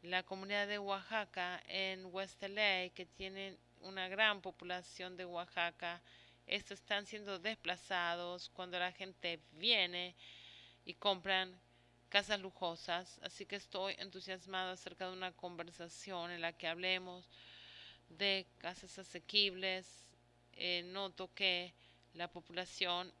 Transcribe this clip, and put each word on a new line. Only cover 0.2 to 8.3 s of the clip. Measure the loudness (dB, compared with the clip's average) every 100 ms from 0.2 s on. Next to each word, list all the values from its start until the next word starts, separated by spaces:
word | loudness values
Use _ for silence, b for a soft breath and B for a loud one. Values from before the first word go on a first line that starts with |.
comunidad | 2 -6 -2 0 0
de | -2
Oaxaca | 0 -2 0 -2 -2 -2 -2 -4 -4
en | -2 -2 -4 -6
West | -6 -6 -6
L | -6 4
A, | 4 4 0
que | -6 -12
tienen | -8 -8 -6 -8 -10 -20 -16
una | -8 -4 -2
gran | 6 6 6
población | -2 -8 -4 -4 -4 -8 -8 -6
de |
Oaxaca, | -4 -4 0 2 2 2 -4 -4 B B B B 0
estos | 0 0 -12
están | 0 0 0
siendo | -8 -4 -2
desplazados | -2 0 -2 -2 2 2 4 2 -2